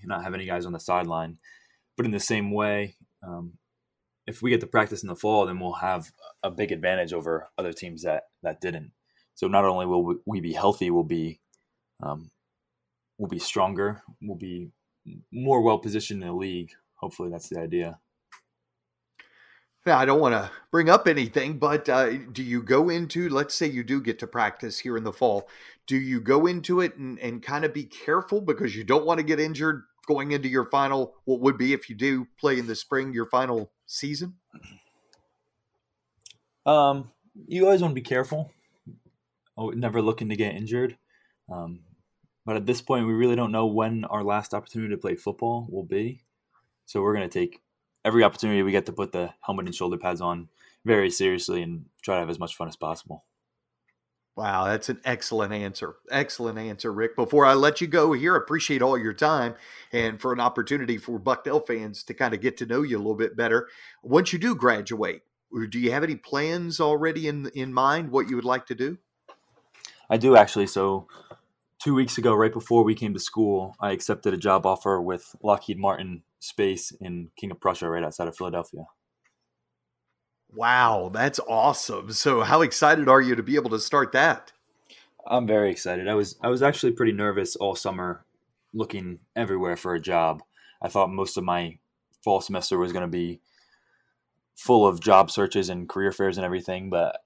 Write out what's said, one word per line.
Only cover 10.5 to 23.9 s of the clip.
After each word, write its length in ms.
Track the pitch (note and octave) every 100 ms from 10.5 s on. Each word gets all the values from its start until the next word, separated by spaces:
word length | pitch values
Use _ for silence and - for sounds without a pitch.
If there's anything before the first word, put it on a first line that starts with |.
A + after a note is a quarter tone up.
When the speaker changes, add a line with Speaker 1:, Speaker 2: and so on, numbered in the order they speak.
Speaker 1:
healthy, 380 | E2 G2+ G2+ F2+
we'll 120 | F2
be, 360 | D#2+ E2+ D#2+ - _ _ _ _ _ _
um, 260 | C#2+ D2 D#2+ _ _ _ _ _ _ _ _ -
we'll 120 | G2
be 100 | E2+
stronger, 640 | - G#2 F#2+ F#2+ G2+ G#2+ - -
we'll 160 | G#2 F2+
be 320 | F#2 F2+ F2 _ _ _ - - _
more 300 | A#2+ C3+ B2+
well-positioned 600 | A2+ G#2+ G#2+ G#2 - G2+
in 60 | F2+
the 80 | F2
league. 360 | F#2+ F2 E2+ - _ _
Hopefully 340 | G2 - F2+
that's 180 | E2+ -
the 100 | E2+
idea. 400 | E2 F2 E2+ D#2+ _ _ _ - _ _ _ _ _ _ _ _ _ _ _ _ _ _
Speaker 2:
Now, 140 | F3+ C#3
I 80 | C3
don't 140 | D3
wanna 320 | C3+ A2+ F#2 - _
bring 220 | E3 D#3+
up 160 | G3 E3+
anything, 500 | D3 A2+ C#3 C#3 C#3+
but, 320 | D3 D3+ D3
uh, 220 | C3 B2 C3+ B2
do 120 | B2+
you 180 | B2 A#2+
go 280 | G#2+ C3 F3
into, 400 | E3+ E3+ E3+ F3
let's 260 | C3+ C#3+ -
say 100 | D#3
you 180 | B2
do 160 | A#2